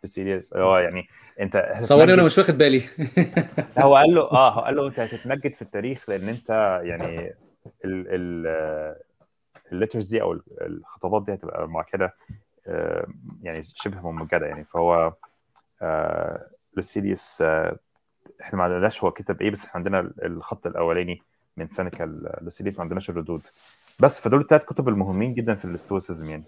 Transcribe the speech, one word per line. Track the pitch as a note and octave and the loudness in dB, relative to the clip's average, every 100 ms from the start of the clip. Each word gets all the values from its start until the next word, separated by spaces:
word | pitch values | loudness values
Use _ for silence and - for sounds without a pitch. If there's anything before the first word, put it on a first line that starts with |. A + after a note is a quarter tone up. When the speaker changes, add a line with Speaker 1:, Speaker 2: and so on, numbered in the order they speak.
Speaker 1:
لوسيليوس. | F#2+ - G2 F#2+ - | -12 -8 -4 -4 -4
هو، | - F#2 F#2+ | 0 4 4
يعني، | F2 F2+ F2+ - - - | 4 -2 -10 -18 -20 -8
أنت | G2 G2 - G#2+ | -2 0 0 -4
Speaker 2:
صورني | A#2 C#3+ | 6 10
وأنا | D#3+ | 10
Speaker 1:
هتتمجد. | F#3 E3 | 10 8
Speaker 2:
مش | F3 | 6
واخد | F#3 C#3 | 4 6
بالي. | D3 C3 | 6 4
<laughs> | B2 - B2+ - F3 - E3 - - - | 0 -8 -2 0 2 0 -2 -6 -6 2
Speaker 1:
لا، | |
هو | C#3 C#3 | 8 8
قال | D#3 E3+ | 8 6
له، | |
آه، | D3 B2+ C3 | 4 6 6
هو | A2 | 4
قال | A#2 C#3 | -2 -2
له: | C#3 | -2
"أنت | B2+ | -4
هتتمجد | A2+ A#2 A#2+ C#3 C3+ | -6 -6 -6 -4 -4
في | - | -8
التاريخ، | G#2+ G#2 A#2 C3 - | -10 -6 -6 -8 -6
لأن | G2 G2 | -6 -6
أنت، | A#2+ - A2 G#2 F#2 | -8 -2 0 2 0
يعني، | F2 E2+ F2 E2 E2+ - _ _ - _ F#2+ | -4 -6 -6 -8 -10 -14 _ _ -20 _ -8
ال-، | F#2 F#2 | -8 -6
ال-، | F#2 F2 E2+ E2 | -6 -6 -6 -6
آه، | D#2+ D#2 D#2 D#2 D#2 - _ _ _ _ _ _ | -4 -4 -6 -8 -12 -20 _ _ _ _ _ _
الليترز | F2+ A2 A#2 G2 | -4 -4 -4 -4
دي | A2 | -2
أو | F2+ | -2
ال-، | E2+ - - | -4 -10 -14
الخطابات | - E2+ - - F#2 G#2+ G2+ | -12 -12 -16 -10 -2 -2 -2
دي | |
هتبقى | G2 - E2 D#2+ | -8 -8 -8 -8
مع | E2 | -6
كده، | - G2 F#2 _ _ - _ _ - | -6 -4 -4 _ _ -20 _ _ -12
آه، | D#2+ - - - - - - | -8 -4 -4 -6 -12 -18 -16
يعني، | F2 D#2+ | -12 -12
شبه | D2+ - G#2 G2 F2 | -12 -10 -10 -8 -10
ممجدة، | E2 D#2+ F2 D2+ | -10 -2 -2 -2
يعني." | D2+ D2+ | -8 -8
فهو، | E2+ E2+ E2+ E2 E2 - _ _ _ _ _ | 0 2 4 2 -2 -20 _ _ _ _ _
آه، | F2 D#2 D#2+ D#2 E2 - - _ _ - | -4 -2 -2 -4 -6 -8 -14 _ _ -10
لوسيليوس، | F#2+ - G2 F#2 - - | -6 -6 -4 -6 -8 -2
آه، | E2 D#2+ E2 E2 _ _ _ _ _ - | 0 0 -2 -6 _ _ _ _ _ -20
إحنا | - G2 | -10 -2
ما | |
عندناش | F2+ F2+ G2+ - | 0 2 0 0
هو | F#2+ | -4
كتب | - G2+ F#2 | -4 -8 -2
إيه، | G2 | -2
بس | G2+ - | -4 -10
إحنا | F2 | -8
عندنا | F2 G2 | -2 -2
ال-، | F2+ - E2+ | -4 -8 -10
الخط | E2+ - G2+ F2 | -10 -10 -10 -8
الأولاني | E2+ E2+ E2+ F2+ F2 _ _ _ - | -2 0 0 -2 -8 _ _ _ -14
من | E2 | -12
سينيكا | - F2+ - | -8 -8 -8
ل-، | D#2+ D#2 D#2 - | -10 -10 -12 -12
لوسيليوس، | E2 - G2 G2 | -14 -10 -10 -8
ما | |
عندناش | E2+ F2+ G2 | -8 -8 -6
الردود. | E2+ D#2+ E2 - _ _ _ _ _ | -8 -6 -8 -10 _ _ _ _ _
بس | C#3 - | 2 2
فدول | A#2 C3 | 2 2
التلات | C#3+ D3+ | 6 4
كتب | - - C3 | 4 -4 0
المهمين | G#2 F#2+ F#2 A#2 | 0 0 -2 -2
جدا | B2 A2+ G#2 | -4 -4 -4
في | F2+ | -6
الاستويسيزم، | F2 - G2 F2+ E2 D#2 | -10 -6 -6 -6 -12 -10
يعني. | D#2 | -12